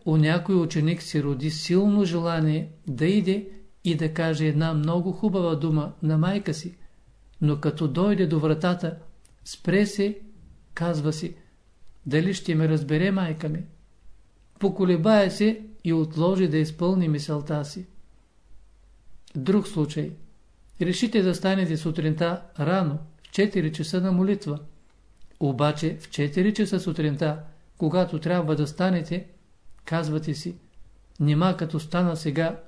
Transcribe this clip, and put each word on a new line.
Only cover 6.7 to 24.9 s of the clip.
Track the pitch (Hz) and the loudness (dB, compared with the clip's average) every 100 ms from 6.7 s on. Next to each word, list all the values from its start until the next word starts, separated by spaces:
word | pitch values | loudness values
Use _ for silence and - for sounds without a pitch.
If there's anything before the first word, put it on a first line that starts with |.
| - - - _ _ - - | -14 -20 -20 _ _ -20 -2
но | 151 147 | 0 2
като | 151 151 156 | -2 -2 -2
дойде | 147 202 196 170 | 2 2 2 2
до | 160 | 2
вратата, | 156 156 180 180 165 165 - - - - - | 2 2 0 0 -4 -8 -14 -20 -20 -20 -18
спре | - - 190 208 | -6 0 2 2
се, | - 202 208 - - - - - | 0 -2 -2 -12 -20 -20 -20 -14
казва | - 170 160 147 | -4 -2 0 -2
си: | 156 170 - - _ _ _ - - - | -4 -6 -10 -20 _ _ _ -20 -14 -2
"Дали | 147 180 | 0 0
ще | 185 - 156 | -2 -2 0
ме | 160 | 2
разбере | 156 143 151 190 | 0 0 0 2
майка | 190 170 156 156 | 0 -2 -4 -6
ми?" | 160 185 - _ _ - - - _ _ - | -6 -8 -18 _ _ -20 -20 -20 _ _ -2
Поколебае | 196 190 180 175 190 214 190 | -2 2 2 4 6 6 4
се | - 208 226 - - | 2 2 0 -6 -6
и | 170 | 0
отложи | 165 156 156 170 190 180 | 0 0 2 2 4 2
да | 156 | 2
изпълни | 156 - 175 190 165 | 0 0 0 2 2
мисълта | 147 151 151 143 151 147 | 0 -2 -4 -2 -4 -4
си. | 190 180 - - - _ _ - - - _ - - - - - 151 | -10 -14 -18 -20 -20 _ _ -20 -20 -20 _ -20 -20 -20 -20 -12 -4
Друг | 135 202 196 | 2 2 2
случай. | 160 147 156 151 - - - _ _ - - | -2 -2 -4 -6 -10 -18 -20 _ _ -14 -4
Решите | 180 180 233 226 | -2 0 0 2
да | 185 180 | 2 2
станете | 190 190 175 156 | 0 2 0 -2
сутринта | 170 160 156 156 170 180 - - | -2 -2 -2 0 -2 -2 -8 -4
рано, | 147 190 165 147 - - - | 0 2 0 -2 -8 -20 -4
в | |
четири | - 202 202 156 | 0 2 2 -2
часа | 156 151 185 | -2 -4 0
на | 185 | 2
молитва. | 180 190 202 151 147 - - _ | 2 2 0 -4 -8 -10 -20 _